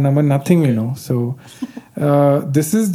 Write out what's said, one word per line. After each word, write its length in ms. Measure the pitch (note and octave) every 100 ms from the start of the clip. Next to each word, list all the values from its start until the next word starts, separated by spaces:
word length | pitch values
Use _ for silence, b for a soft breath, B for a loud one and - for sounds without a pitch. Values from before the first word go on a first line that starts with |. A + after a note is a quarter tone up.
| C#3
number, 160 | C#3
nothing 380 | D3 C#3 C#3 F3 D3
we 40 | A2+
know. 160 | A2+ C3 -
So, 100 | B2 A#2+ C3 B B B
<laughs> 340 | B B -
uh, 420 | D3 C#3+ C#3+ C#3+ - C#3+
this 140 | D3+ A3
is 80 | G#3+